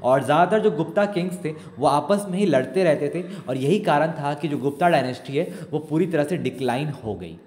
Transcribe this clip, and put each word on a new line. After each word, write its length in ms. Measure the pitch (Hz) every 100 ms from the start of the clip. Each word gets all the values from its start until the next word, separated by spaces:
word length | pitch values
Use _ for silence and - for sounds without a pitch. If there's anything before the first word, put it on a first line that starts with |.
और 200 | 120 135
ज़्यादातर 360 | 123 151 175 214
जो 120 | 208
गुप्ता 340 | 151 160 - 202
kings 380 | 180 180 175 151
थे 80 | 156 - -
वो 80 | 139
आपस 380 | 143 151 202 196
में 100 | 180
ही 60 | 202
लड़ते 380 | 135 127 190
रहते 260 | 180 143 147
थे 140 | 156 180 - -
और 80 | 131
यही 220 | 135 202
कारण 320 | 180 147 160
था 220 | 160 143
कि 140 | 147 165
जो 100 | 139
गुप्ता 320 | 131 143 175
dynasty 480 | 160 127 123 - 139
है 100 | 180 - 160
वो 80 | 151
पूरी 260 | - 151 180
तरह 180 | 165
से 140 | 147 175
decline 520 | 123 - 127 120 151 143 110
हो 100 | 95
गई। 220 | 87 82